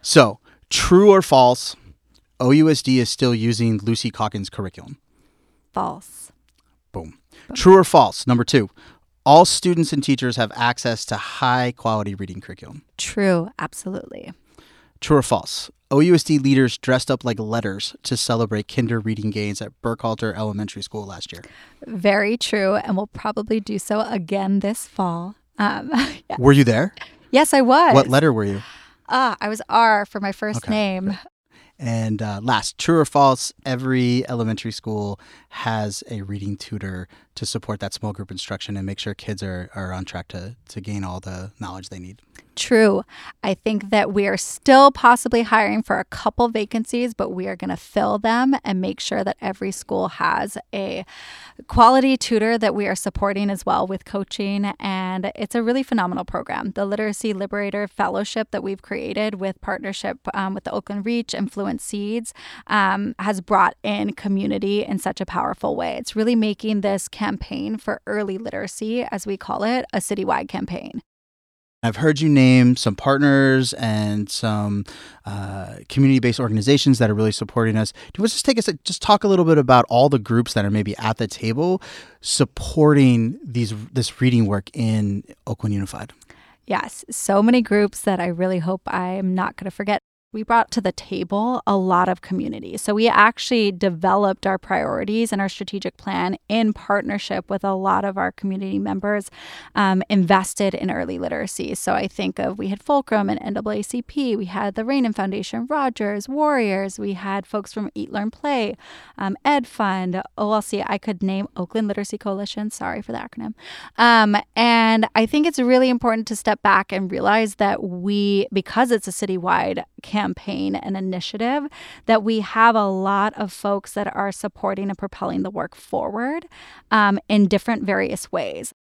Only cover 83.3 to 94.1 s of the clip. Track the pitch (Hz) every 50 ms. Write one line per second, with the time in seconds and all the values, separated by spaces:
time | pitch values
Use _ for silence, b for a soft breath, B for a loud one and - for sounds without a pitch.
83.3 | 170 269 330 175 113 120 120 104 110 104 107 - - 131 110 - - - 127 127
84.3 | 123 117 110 98 104 98 - - - - 117 110 110 110 104 101 101 98 - -
85.3 | - _ _ - 107 _ - 107 104 98 98 95 - - - - - b b b
86.3 | b b b b b b b - 202 - - 220 - - - - - - - -
87.3 | 196 196 208 233 247 254 226 - 208 208 208 202 - - - 214 190 175 175 180
88.3 | 170 165 185 185 185 180 160 180 190 185 _ - - 180 180 180 185 196 190 185
89.3 | 185 185 - - - - 190 190 - - 208 202 208 - _ _ _ _ _ _
90.3 | - 214 220 - 233 233 - _ - 240 196 190 - - - - 190 - - 175
91.3 | 196 202 214 247 254 - - - 202 196 185 185 185 175 185 185 180 - - -
92.3 | 185 - - - - - - 90 - 202 - - 208 214 226 233 - - 208 226
93.3 | 233 - - - 254 233 214 202 190 170 208 190 175 160 175 185